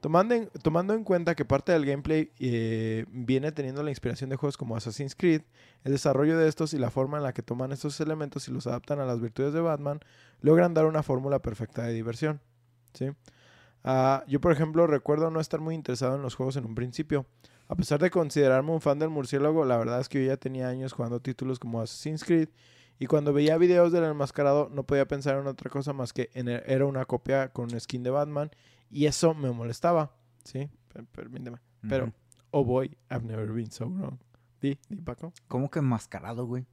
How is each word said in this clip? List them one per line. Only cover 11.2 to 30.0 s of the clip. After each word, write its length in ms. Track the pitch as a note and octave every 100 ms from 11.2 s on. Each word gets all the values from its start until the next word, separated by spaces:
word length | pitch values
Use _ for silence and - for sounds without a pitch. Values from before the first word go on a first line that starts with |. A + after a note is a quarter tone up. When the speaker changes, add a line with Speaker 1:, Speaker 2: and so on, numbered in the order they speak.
| C3+ C3+
Speaker 1:
perfecta 440 | B2 A2+ A#2 -
de 80 | A#2
diversión, 480 | A2+ A2+ A#2 D3+ D3 _ _ _ _ _
¿sí? 180 | - C3 C#3+ - _ _ - _ _
Ah, 400 | - C3 C3 C3+ C3
yo, 140 | C#3
por 100 | E3+
ejemplo, 380 | D3 D#3 D#3 E3+
recuerdo 420 | C#3+ - D3+ E3
no 80 | D#3+
estar 220 | D#3 D#3+
muy 160 | D#3 D#3+
interesado 400 | - A#2+ B2+ C3+
en 60 |
los 120 | C3
juegos 220 | - C3 C3
en 80 |
un 100 | A2+
principio. 500 | A2+ B2 A#2+ D3+ D3 C3 _ _ _ _
A 80 | E3
pesar 240 | - D3
de 100 | F3+
considerarme 640 | F3+ D3+ D3 C#3 C3 D3
un 80 | E3
fan 180 | D3+ C#3+
del 100 | D#3
murciélago, 560 | D3+ B2+ C#3 D3 D#3+
la 120 | C3+ A#2+
verdad 220 | A2+ B2
es 80 | B2+
que 120 | C3+
yo 40 | C3
ya 40 | C3+
tenía 300 | C3 C3 B2+
años 260 | B2+ C3
jugando 260 | - A#2 A#2+
títulos 400 | B2+ B2+ B2+ B2+
como 200 | A#2+ A#2
Assassin's 440 | A2 - D3+ D#3
Creed, 240 | - E3+ D#3 _ _ _ _ _
y 80 | C3
cuando 260 | D3+ D3
veía 240 | C#3+ D3+ D#3+
videos 360 | F3+ F3+ F3
del 100 | E3+
enmascarado 680 | D#3+ D3+ C#3 - C#3+ C#3+ C#3+
no 140 | C#3+
podía 240 | B2+ C#3 C3+
pensar 300 | C#3+ C#3 C#3
en 80 | C#3
otra 240 | C3 -
cosa 220 | C#3 C3+
más 200 | C#3 B2
que 160 | - A#2+
en 140 | B2+ A#2+
e-, 140 | A#2+ -
era 200 | C3 C#3
una 180 | C3
copia 480 | B2+ B2 - C3+ C3
con 180 | - A#2+ A#2
skin 220 | - B2+
de 80 | B2
Batman, 400 | C#3 D3 D3 D3+ - _ _ _
y 120 | C#3 D3+
eso 260 | C3+ E3
me 180 | D#3+ C3+
molestaba, 600 | A#2+ A#2 A2+ E3 E3+